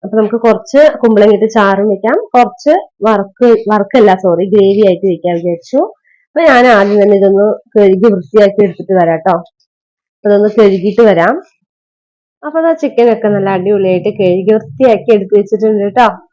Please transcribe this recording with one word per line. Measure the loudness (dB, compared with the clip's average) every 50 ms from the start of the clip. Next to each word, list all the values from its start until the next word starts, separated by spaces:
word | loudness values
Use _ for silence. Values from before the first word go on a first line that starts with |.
| -12
അപ്പൊ | -4 -2
നമുക്ക് | -2 -2 -2 -4
കുറച്ച് | -2 0 0 0 -2 -4 -2 0 2 2 2 0 0
കുമ്പളങ്ങിയിട്ട് | -2 0 2 2 4 2 2 2 0 -2 0
ചാറും | 0 0 0 0 -2 -2 -2
വെക്കാം, | -4 -2 -2 -4 -4 -4 -4 -2 0
കുറച്ച് | 0 0 0 -2 -6 -2 0 0 0 -2 -8 _ _ -2
വറുക്ക്, | 0 0 0 -2 -8 _ _ 2 2 2 2 0 -2
വറുക്കല്ല, | -2 -2 -2 -2 0 2 2 2 2 0 0
സോറി, | -2 -2 -2 -2 0 0
ഗ്രേവി | 2 2 2 2 2 2
ആയിട്ട് | 2 0 0 -2 -4
വെക്കാൻ | -4 -4 -4 -4 -4
വിചാരിച്ചു. | -4 -4 -6 -6 -6 -10 -6 -4 -4 -4 -4 -8 _ _ _ _ _ _
അപ്പൊ | _ _ -2 -2 0
ഞാൻ | 2 2 2
ആദ്യം | 4 4 2 2 0 2 2
തന്നെ | 2 2 2
ഇതൊന്ന് | 2 2 2 2 2 0 0 -2 -6 _ _ _ 2
കഴുകി | 2 2 2 2 2 0 0
വൃത്തിയാക്കി | 0 -6 -2 0 2 2 2 2 0 -2
എടുത്തിട്ട് | -2 -2 -8 -6 -4 0 0
വരാം | 0 0 -2 -2
ട്ടോ. | -2 -2 -4
അപ്പൊ | -4 -6 -12 _ _ _ _ _ _ _ _ _ _ _ _ _ _ _ 0
ഇതൊന്ന് | 0 2 0 0 2 2
കഴുകിയിട്ട് | 2 2 2 0 -4 -4 0 2 2 2
വരാം. | 2 2 0 0 -2 -4 -8 _ _ _ _ _ _ _ _ _ _ _ _ _ _ _ _ _ _ _ -16
അപ്പൊ | -8 -6 -2
ദാ | -2 -2 -2 -2
ചിക്കനൊക്കെ | -4 -4 -2 0 0 0 0 0 -2
നല്ല | -2 -2 -2 -2 -4
അടിപൊളിയായിട്ട് | -4 -4 -2 -2 -2 -2 0 -2 -2 -2 -2 -6
കഴുകി | -4 -2 -2 0 0 0 0 0 -2
വൃത്തിയാക്കി | -2 -2 -8 -6 -2 0 0 0 0 0 0 0
എടുത്ത് | 0 0 0 0 0
വെച്ചിട്ടുണ്ട് | 0 0 -4 -2 -2 -2 -2 -2 -4 -4 0
ട്ടോ. | 0 0 0 0 -6 _ _